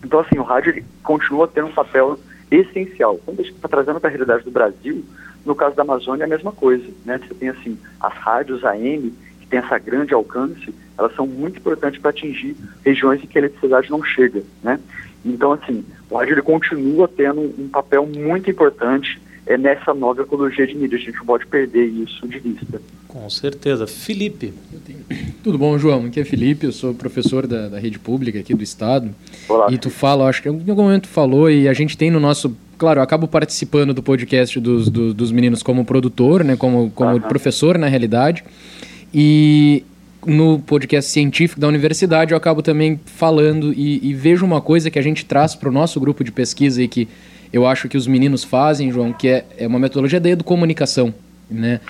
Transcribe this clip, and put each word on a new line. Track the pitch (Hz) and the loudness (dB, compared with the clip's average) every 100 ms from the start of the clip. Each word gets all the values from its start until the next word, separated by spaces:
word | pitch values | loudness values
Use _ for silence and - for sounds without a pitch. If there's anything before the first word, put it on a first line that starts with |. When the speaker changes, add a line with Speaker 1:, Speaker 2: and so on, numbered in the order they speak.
Speaker 1:
Então, | 127 151 | -2 0
assim, | 160 143 | 2 0
o | |
rádio, | 120 127 156 | 0 0 0
ele | - - - | -4 -10 -14
continua | 151 151 - 143 160 | -4 -2 -2 0 0
tendo | 151 156 | 0 -4
um | |
papel | 156 143 135 131 147 - - - | -4 -2 0 0 -2 -12 -20 0
essencial. | 160 185 190 190 - 110 101 | 2 2 -2 -8 -2 -2 -2
Quando | - 190 | -8 -8
a | |
gente | 180 - | -10 -10
tá | 156 | -4
trazendo | 147 135 156 | -2 -2 -2
pra | 160 | -4
realidade | 139 127 117 | -4 -2 -2
do | 123 | -2
Brasil, | 120 107 95 113 135 - - - - | 0 0 -2 -10 -10 -10 -20 -20 -14
no | 143 | -6
caso | 143 147 143 | -2 0 0
da | |
Amazônia | 147 131 127 135 | -2 -2 -4 -6
é | 156 | -4
a | |
mesma | 160 190 | -4 -6
coisa, | 202 135 127 120 101 | -2 0 0 -2 -16
né? | 113 131 | -10 -10
Você | - | -10
tem, | - 131 | -10 -10
assim, | 127 120 107 - - | -10 -12 -14 -16 -8
as | 104 | -8
rádios | - - 120 139 127 | -6 -4 -4 -4 -4
A | 117 101 | -4 -2
M, | 123 151 120 - - - | -4 -4 -8 -12 -20 -20
que | - | -4
tem | 127 | -4
essa | 123 120 | -2 -4
grande | - 123 147 | -2 -4 0
alcance, | 123 104 123 139 165 - - - - | 0 0 -6 -6 -8 -16 -18 -18 -4
elas | 113 | -4
são | - 135 | -2 -6
muito | 131 160 185 | -6 -8 -6
importantes | - 156 143 139 | -4 -4 -4 -2
pra | 147 | -4
atingir | 147 156 127 135 147 - - | -4 -8 -10 -10 -12 -16 -4
regiões | 139 135 135 139 | -2 0 0 0
em | - | -2
que | 156 | -2
a | |
eletricidade | 143 - 131 131 127 | -2 -2 0 2 0
não | 151 | -6
chega, | 147 - 123 104 - - | -4 0 0 0 -10 -10
né? | 117 139 - - - - | -6 -6 -8 -20 -20 -12
Então, | 120 120 143 | -8 -2 0
assim, | 147 - 113 98 - - | -2 -4 -8 -8 -18 -10
o | 117 | -6
rádio, | 135 | -2
ele | 147 | -2
continua | 147 160 - 151 135 156 180 | 0 0 -2 -4 -2 2 0
tendo | - 139 147 | 0 -2 -2
um | 151 139 139 | -6 -8 -6
papel | 143 - 139 147 | -6 0 0 0
muito | 147 151 180 190 | -6 -4 -4 -4
importante, | 185 147 - 117 135 135 - - - | 2 0 2 -2 -2 -4 -12 -16 -18
é, | - 127 | -2 0
nessa | 135 143 - | 2 0 -2
nova | 143 123 127 | -2 -2 -2
ecologia | 139 143 139 131 | -4 -2 -2 0
de | 131 | -2
mídia. | 147 131 117 | -2 -4 -4
A | |
gente | 117 - | -8 -12
não | 117 | -2
pode | 120 - | -2 0
perder | 143 127 120 | -4 0 0
isso | 120 113 110 - 120 | 0 -2 -10 -10 -14
de | 131 | -10
vista. | 120 104 - 113 - - - | -10 -10 -10 -14 -16 -20 -20
Speaker 2:
Com | 135 104 | -16 -12
certeza. | - 143 139 143 127 107 | -8 -8 -6 -4 -2 -4
Felipe. | - - 196 208 - 110 87 - | -10 -10 -6 -6 -8 -12 -14 -20
Speaker 3:
Eu | - | -20
tenho... | - 139 - - - - | -20 -20 -14 -12 -10 -8
Tudo | 220 151 | -4 0
bom, | 147 147 | 0 2
João? | 151 135 120 | 2 2 -2
Aqui | 131 | -6
é | |
Felipe, | 143 - 123 151 143 | -4 0 0 0 -4
eu | |
sou | - 131 | -4 -6
professor | 120 123 131 113 131 | -6 -8 -4 -2 -2
da, | 123 117 104 | -2 -6 -6
da | 101 | -8
rede | 113 104 | -8 -8
pública | 110 131 123 104 | -6 -4 -4 -6
aqui | 92 | -4
do | 113 | -4
estado. | 104 - 110 135 113 104 - - - | -4 -6 -2 0 -2 -10 -20 -20 0
Speaker 1:
Olá. | 113 104 | 2 4
Speaker 3:
E | 127 | 2
tu | - | -4
fala, | - 139 139 | 0 2 4
eu | 131 | 2
acho | 131 | 2
que | 143 | -4
em | 156 175 | -4 -2
algum | 208 | 2
momento | 202 196 | 4 2
tu | 190 | 0
falou, | - 139 135 160 | 0 2 4 6
e | 147 139 | 6 4
a | |
gente | 131 151 - | 2 -2 0
tem | 156 | 2
no | 165 | 2
nosso, | 147 147 135 113 - - | 2 0 -2 -6 -14 -2
claro, | 165 143 | 2 4
eu | |
acabo | 131 160 160 | 2 0 2
participando | 160 151 - - 147 139 | 0 0 -4 -2 2 2
do | 131 | 0
podcast | 131 131 120 131 123 127 | 0 0 2 0 0 0
dos, | 120 120 110 | 0 2 2
do, | 110 113 | 2 0
dos | 107 117 | 0 0
meninos | 120 123 117 | 2 2 2
como | - 127 | 0 0
produtor, | 117 127 127 - 127 180 | 2 0 0 2 4 4
né, | 147 | 4
como, | 127 127 123 113 | 2 2 2 0
como | 110 123 | 0 2
Speaker 1:
Aham. | 120 | 2
Speaker 3:
professor, | 110 135 139 - 151 180 | 0 -2 -2 2 2 2
na | 147 | 2
realidade, | 135 117 117 143 170 - - - - - - - | 0 2 2 2 0 -8 -20 -20 -20 -20 -20 -4
e | 147 151 151 151 151 147 143 - - - - | 2 6 6 6 6 6 4 0 -18 -20 -10
no | - 151 160 156 | 0 4 4 4
podcast | 135 147 135 147 139 | 2 0 2 0 0
científico | 156 143 - 165 - | 0 0 2 0 2
da | 147 | 0
universidade | 151 151 160 185 160 160 | 2 0 0 2 2 4
eu | 160 | 2
acabo | 165 156 | 2 2
também | 156 151 156 156 | 2 2 2 0
falando | - - 165 156 151 156 147 | -8 0 2 4 4 2 -2
e, | 139 147 143 135 | -2 0 0 -2
e | |
vejo | 135 147 175 185 | 0 2 4 4
uma | 156 | 0
coisa | - 165 160 | 2 2 2
que | 151 | 0
a | |
gente | 139 151 | 0 -2
traz | - 135 156 - | 0 2 2 0
pro | 139 | -2
nosso | 131 165 151 | 0 0 0
grupo | 131 - | -2 -2
de | 123 | -4
pesquisa | 107 120 - 143 123 | -4 -4 0 0 2
e | 123 | -2
que | 123 113 - - - - | -2 -4 -8 -20 -20 -4
eu | 120 127 | 2 2
acho | 131 123 | 2 -2
que | 139 | -4
os | 123 | 0
meninos | 131 139 131 | 2 2 0
fazem, | - 127 147 147 135 | 0 2 2 2 -2
João, | 123 117 | -2 -2
que | 117 127 | 0 2
é, | 127 - - | 0 -2 -8
é | 113 | -2
uma | 123 | 0
metodologia | 135 139 135 175 | 0 0 0 2
da | 170 | 2
educomunicação, | 175 165 175 165 160 139 - 120 110 - - _ | 0 0 0 2 0 -2 0 -2 -2 -16 -20 _
né? | 113 113 120 | -4 -2 -4